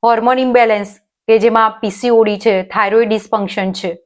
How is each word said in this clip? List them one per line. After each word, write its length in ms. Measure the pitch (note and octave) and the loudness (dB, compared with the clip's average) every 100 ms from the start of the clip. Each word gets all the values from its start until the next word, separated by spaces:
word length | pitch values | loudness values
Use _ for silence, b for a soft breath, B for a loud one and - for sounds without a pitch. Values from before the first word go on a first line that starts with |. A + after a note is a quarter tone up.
હોર્મોન 360 | A#3 A3+ A#3 B3+ | 2 2 2 0
ઇમ્બેલેન્સ, 600 | B3+ B3 A3+ G#3 G3+ - | 2 2 2 0 -4 -14
કે 380 | _ _ - A3+ | _ _ 0 2
જેમાં 420 | A3+ A3 A3 G#3+ | 4 2 0 -2
પી 100 | G#3+ | -8
સી 200 | G3 B3 | -4 0
ઓ 140 | A3+ | 2
ડી 160 | G#3+ G#3 | 2 0
છે, 240 | A3+ F#3+ | 0 -2
થાઇરોઇડ 460 | F#3 G#3 G3+ G#3+ A3+ | -2 -4 0 0 0
ડિસફંક્શન 600 | G#3+ G#3 A3 G3 G3+ F#3+ | -2 -4 -6 -4 -6 -6
છે. 260 | F#3+ F#3 E3+ | -6 -8 -10